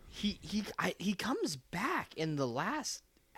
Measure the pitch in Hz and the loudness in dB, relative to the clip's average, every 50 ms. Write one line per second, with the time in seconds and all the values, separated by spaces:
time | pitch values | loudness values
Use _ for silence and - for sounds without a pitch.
0 | - - - - - 208 - - - 151 196 214 202 - - - - 185 - - | -10 -12 -6 -2 0 0 0 -2 -4 -2 0 0 0 -2 -2 0 0 0 0 0
1 | - 202 202 - - 208 277 453 403 254 151 131 - - - 175 214 302 370 269 | 0 0 0 2 2 0 2 2 0 0 -2 -4 -8 -6 -2 0 0 2 2 0
2 | - - - - 160 160 156 143 135 123 113 135 160 208 294 311 240 - - - | -2 -2 -2 0 0 2 4 4 2 2 2 2 2 2 0 0 -2 -2 -4 -6
3 | - _ _ - _ _ - | -8 _ _ -20 _ _ -8